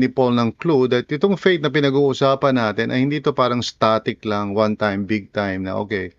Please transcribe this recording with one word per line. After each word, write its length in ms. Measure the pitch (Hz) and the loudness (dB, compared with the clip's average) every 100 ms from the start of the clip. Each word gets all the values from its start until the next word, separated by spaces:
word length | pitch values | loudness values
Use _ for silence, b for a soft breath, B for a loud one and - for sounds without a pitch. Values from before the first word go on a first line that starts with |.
ni 80 | 127 | 2
Paul 240 | 127 127 | 2 2
ng 240 | 120 117 - | 2 0 -2
clue 320 | 170 143 127 | 0 2 2
that 160 | 123 117 | 0 -2
itong 240 | 147 202 190 | -2 0 0
faith 240 | 190 175 | 0 0
na 80 | 147 | 0
pinag-uusapan 880 | 143 139 135 143 127 135 135 143 127 | 0 2 2 2 2 2 2 2 2
natin 320 | 110 101 117 | 0 -2 -2
ay 160 | 127 135 | -2 -2
hindi 160 | 147 | -2
to 80 | 147 | -2
parang 320 | 135 123 123 | 0 0 0
static 640 | 113 - 110 110 120 110 110 | -4 0 2 2 -2 -6 -4
lang, 240 | 104 101 | -4 -2
one 240 | 101 107 | 0 0
time, 320 | 107 107 98 98 | 0 -2 -2 -2
big 240 | 107 98 | -4 -4
time 400 | - 101 95 95 | -6 -4 -4 -6
na, 80 | 98 101 | -6 -4
"Okay, 240 | 104 90 | -6 -6